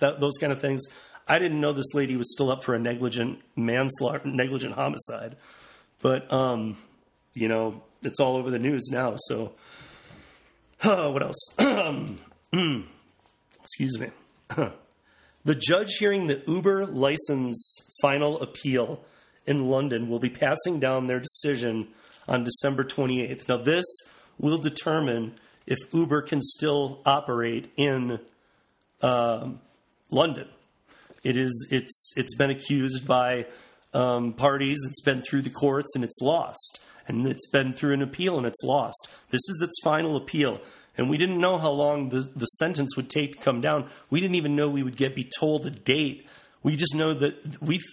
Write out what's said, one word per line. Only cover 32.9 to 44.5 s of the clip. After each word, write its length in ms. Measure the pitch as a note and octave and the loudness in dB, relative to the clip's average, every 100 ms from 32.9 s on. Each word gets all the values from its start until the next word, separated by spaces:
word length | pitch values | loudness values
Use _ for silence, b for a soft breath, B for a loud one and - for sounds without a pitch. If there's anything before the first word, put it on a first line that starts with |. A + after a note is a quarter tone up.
| C3 | -2
by, 420 | C3+ B2+ B2 B2 A#2 B B B B | 2 2 4 0 -4 B B B B
um, 420 | B2+ B2+ B2 A#2+ | 0 2 2 0
parties, 440 | A2+ C#3 C#3 C#3 C#3 C3 | 2 2 4 0 -2 -4
it's 160 | - | -2
been 200 | - C3 | 0 0
through 200 | - C#3 | 0 -2
the 80 | C3 | -2
courts, 460 | - C#3+ C3+ C#3+ C3 | 0 2 2 0 -2
and 80 | |
it's 160 | A#2 - | -2 0
lost. 560 | B2+ E3 - - - - B B B | 2 2 0 -6 -6 -8 B B B
And 180 | A2+ C3 | -2 -2
it's 220 | C3 - | -2 0
been 240 | C#3 C3 | 2 2
through 220 | B2 D3 | 0 0
an 80 | C#3 | 2
appeal, 360 | C#3 C#3 F3+ E3 | 0 -2 -2 0
and 80 | A#2+ | 0
it's 160 | - | -2
lost. 460 | B2+ C#3 A2 - - B B | 0 0 0 -4 -8 B B
This 120 | B2+ - | 0 0
is 120 | E3+ | -2
its 200 | F3 - | -2 0
final 320 | E3 D#3 E3 | 2 2 2
appeal. 460 | C#3+ C3+ D#3 C#3 G2+ B B B - | -2 -2 0 0 0 B B B -2
And 120 | B2+ | 0
we 80 | D3+ | 2
didn't 240 | F#3 F3+ | 2 2
know 160 | F3+ F3+ | 2 2
how 140 | D#3+ | 2
long 400 | C#3+ D3 D3 C3+ | 2 2 2 0
the, 100 | B2+ C3+ C3+ | -2 -4 -4
the 80 | |
sentence 520 | A#2+ - D#3+ D#3 C3+ - | -2 0 0 0 -2 -2
would 120 | B2+ | -2
take 240 | D3+ C#3+ | 0 -2
to 60 | - | -2
come 240 | - A#2+ | -2 0
down. 260 | C#3+ D3+ C3 B B | 0 0 -2 B B
We 100 | D3+ | 0
didn't 140 | F#3+ | 2
even 200 | F3+ D3 | 0 0